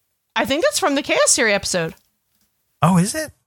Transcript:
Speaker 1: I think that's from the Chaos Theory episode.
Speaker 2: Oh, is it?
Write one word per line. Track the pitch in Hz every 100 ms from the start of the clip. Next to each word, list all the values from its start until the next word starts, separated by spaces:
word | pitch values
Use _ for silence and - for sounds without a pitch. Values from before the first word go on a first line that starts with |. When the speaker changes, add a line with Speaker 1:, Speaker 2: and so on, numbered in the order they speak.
| _ _ _ -
Speaker 1:
I |
think | 302 285
that's | 587 -
from | 339
the | 277
Chaos | - 392 587 -
Theory | 226
episode. | 202 - 180 165 - _ _ _ _ _ _ _ -
Speaker 2:
Oh, | 170 180
is | 208
it? | 311 302 _